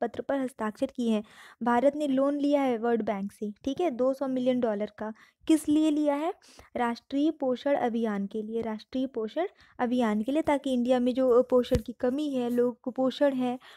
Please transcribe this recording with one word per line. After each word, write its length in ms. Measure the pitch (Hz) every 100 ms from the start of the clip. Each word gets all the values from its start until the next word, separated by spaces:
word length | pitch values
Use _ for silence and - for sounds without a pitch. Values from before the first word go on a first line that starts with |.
पत्र 220 | 233 -
पर 180 | - 277
हस्ताक्षर 460 | 254 - 214 - 269
किए 260 | - 233
हैं? 120 | 214 220 - - -
भारत 340 | 226 240 269 294
ने 100 | 302
लोन 300 | 262 277 285
लिया 260 | 285 285
है 160 | 269 233
वर्ल्ड 240 | 233 233
बैंक 300 | 214 196 202
से, 200 | - 208 202
ठीक 160 | - 269
है, 100 | 349
दो 240 | 233 254
सौ 140 | 269 269
मिलियन 320 | 254 254 254
डॉलर 320 | 233 208 208 -
का। 140 | 214 - - _ -
किस 220 | 311 -
लिए 220 | 302 311
लिया 240 | 294 294
है? 200 | 285 330 - - - - -
राष्ट्रीय 540 | 240 233 - 277 302
पोषण 440 | 320 262 247 277
अभियान 520 | 285 247 226 226 202 196
के 160 | 220
लिए, 200 | 214 226
राष्ट्रीय 440 | 226 214 - 262 269
पोषण 400 | 240 220 302 370 _ - -
अभियान 440 | 240 247 226 214
के 100 | 220
लिए, 100 | 294
ताकि 300 | 311 285 277
इंडिया 260 | 247 240 254
में 140 | 247
जो 280 | 254 262 233
पोषण 340 | 254 254 240 247
की 160 | 220
कमी 420 | 226 254 269 302
है, 160 | 262 240
लोग 300 | 240 247 226
कुपोषण 540 | 262 247 262 - 285
है, 240 | 262 247 254 -